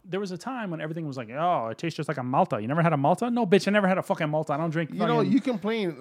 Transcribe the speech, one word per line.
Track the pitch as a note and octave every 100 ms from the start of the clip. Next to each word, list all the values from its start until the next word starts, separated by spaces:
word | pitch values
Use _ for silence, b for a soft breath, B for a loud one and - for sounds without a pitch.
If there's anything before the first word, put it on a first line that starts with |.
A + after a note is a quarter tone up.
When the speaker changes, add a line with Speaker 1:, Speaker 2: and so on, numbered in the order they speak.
Speaker 1:
There | F#3+ F#3
was | G3+
a | F3+
time | A#3+ C4 G3+
when | D#3
everything | D#3 D#3+ D#3
was | B2+
like, | A2
"Oh, | C3 F3 D#3+ A2+
it | A2+
tastes | E3+ D#3+
just | D#3+
like | C#3
a |
Malta." | B2 C#3 F3+ A2+
You | G#2+
never | D#3+
had | E3
a | D3
Malta? | C#3+ F3+ A#3+
No, | A#3+ G#3
bitch, | G3 G3
I |
never | G#3 F#3+
had | F#3
a |
fucking | - G3 D#3
Malta. | D#3 D#3
I | D3
don't | E3+
drink | D#3+ D#3+
Speaker 2:
You | E3+
know, | A3+ A#3+
Speaker 1:
fucking | F#3+
Speaker 2:
you | A#3
complain. | C4 G#3+ G3+ A3+ F3+ C3+